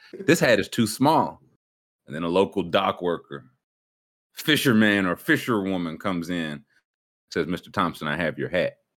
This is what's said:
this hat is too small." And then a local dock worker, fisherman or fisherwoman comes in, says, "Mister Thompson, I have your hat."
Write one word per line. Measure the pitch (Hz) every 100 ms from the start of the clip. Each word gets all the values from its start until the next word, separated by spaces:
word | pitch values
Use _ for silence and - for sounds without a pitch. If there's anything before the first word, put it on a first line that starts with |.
| - -
this | - 170
hat | 147 104
is | 95
too | - 113
small." | - 139 156 80 - _ _ _ _ _ _ -
And |
then | 73
a | 85
local | 92 98 98
dock | 87 101 101 -
worker, | 87 80 - 71 - _ _ _ _ _ _ _ _
fisherman | - - 147 139 110 107 101 92
or | 85
fisherwoman | - 143 131 110 95 92 85 80
comes | 104 87 82
in, | 87 78 73 - _ _ _ _ _ _
says, | 92 78
"Mister | 90 -
Thompson, | - 87 - 76
I | 76
have | 80 67
your | 65
hat." | 87 80 - _